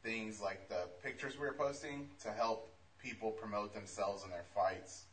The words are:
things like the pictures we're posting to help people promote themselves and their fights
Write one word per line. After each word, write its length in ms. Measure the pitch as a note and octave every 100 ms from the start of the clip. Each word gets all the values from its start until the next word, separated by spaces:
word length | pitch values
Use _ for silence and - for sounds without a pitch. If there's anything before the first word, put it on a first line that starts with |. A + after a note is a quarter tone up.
things 400 | A2+ A2+ A2 G#2
like 260 | G2+ F#2+ -
the 180 | F#2+ G#2+ -
pictures 340 | C3 - C3+ C3
we're 160 | C#3+
posting 560 | G2+ C#3 C#3+ D3+ C#3+ C#3+ -
to 100 | A2
help 420 | G#2+ A2+ F#2 - - - -
people 300 | B2+ A2 A2+
promote 420 | G#2+ A2 G#2 G#2
themselves 500 | G#2+ G2 - G2 G2
and 80 | F#2+
their 140 | F2 -
fights 480 | G2+ F#2+ F#2 - - -